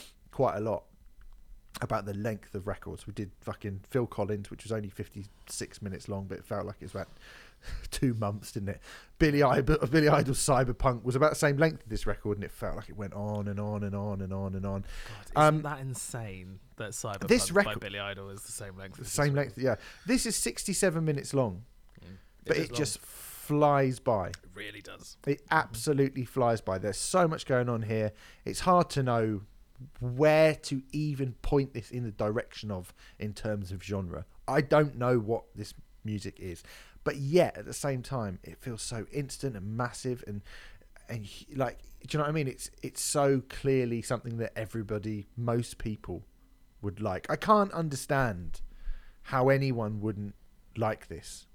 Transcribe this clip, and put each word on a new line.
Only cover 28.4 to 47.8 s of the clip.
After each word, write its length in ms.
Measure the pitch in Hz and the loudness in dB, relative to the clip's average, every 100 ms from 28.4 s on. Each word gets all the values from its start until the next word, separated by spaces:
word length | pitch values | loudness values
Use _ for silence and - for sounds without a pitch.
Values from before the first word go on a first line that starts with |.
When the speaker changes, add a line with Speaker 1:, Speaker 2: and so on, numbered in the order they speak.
| - | -8
Speaker 1:
It's 140 | - | -2
hard 320 | - 180 175 | 4 6 4
to 100 | - | 2
know 400 | 127 117 110 104 104 - - - 127 - | 2 2 2 0 -6 -18 -20 -18 -18 -8
where 560 | 123 123 151 156 160 147 | -4 4 6 8 8 4
to 260 | - 135 - | -2 -4 -4
even 400 | 147 151 135 135 113 | -4 -2 -2 -4 -4
point 320 | - 143 135 | 2 2 2
this 180 | 123 - | -2 -8
in 120 | 120 120 | -6 -6
the 60 | |
direction 600 | 101 107 110 - - 107 | -2 0 0 -4 -8 -6
of 220 | 95 87 - - - | -6 -8 -16 -20 -10
in 140 | 107 | -8
terms 360 | 98 113 104 92 | -6 -4 -4 -4
of 100 | 95 | -8
genre. 400 | - 101 92 78 85 - - | -4 -4 -4 -6 -10 -12 0
I 140 | 135 | 2
don't 360 | 139 151 151 120 | 6 6 6 2
know 220 | 123 123 | 2 4
what 240 | 104 117 - 107 | 2 -2 -4 -12
this 180 | 104 - - - 110 | -12 -14 -20 -12 -6
music 340 | 104 98 - | -6 -6 -10
is, 240 | 92 85 - - - - | -10 -10 -14 -20 -20 -8
but 140 | - 143 | -4 -2
yet 400 | 139 170 143 - | 2 4 4 2
at 80 | 101 | -8
the 80 | |
same 280 | - 147 131 | -4 -2 -2
time, 380 | 120 131 104 90 | -4 -4 -4 -6
it 140 | - 82 | -12 -12
feels 220 | - 113 | -10 -8
so 240 | - 120 98 | -6 -6 -6
instant 460 | - 135 - 139 110 | -6 -8 -6 -6 -6
and 180 | 98 113 | -6 -4
massive 480 | 123 - 131 123 - | -4 -4 -6 -6 -6
and, 160 | 101 - - - - - - - | -10 -10 -16 -16 -20 -20 -20 -10
and 160 | 113 98 | -10 -10
he-, 280 | - - 139 | -14 -8 -4
like, 240 | 127 - - - - | -4 -4 -14 -18 -4
do 80 | 151 | -2
you 20 | |
know 40 | |
what 60 | 147 | 0
I 40 | |
mean? 140 | 160 135 | 0 -2
It's, 240 | - - - | -4 -10 -10
it's 200 | 131 - | -10 -6
so 400 | - 156 139 139 127 | 0 4 6 4 2
clearly 520 | - 139 135 123 117 | -2 2 2 2 0
something 360 | - 120 120 117 | -2 -4 -4 -4
that 160 | 110 - | -4 -4
everybody, 680 | 107 113 107 107 104 107 101 - | -6 -4 -2 -2 -2 -6 -6 -4
most 440 | 120 117 117 - | 0 2 0 -4
people 440 | 113 107 - 87 - _ _ _ _ _ | -6 -6 -6 -10 -10 _ _ _ _ _
would 200 | 101 95 | -8 -4
like. 280 | 107 92 - | -2 -2 -2
I 60 | 151 | 0
can't 360 | - 214 196 | 4 6 4
understand 880 | 165 | 0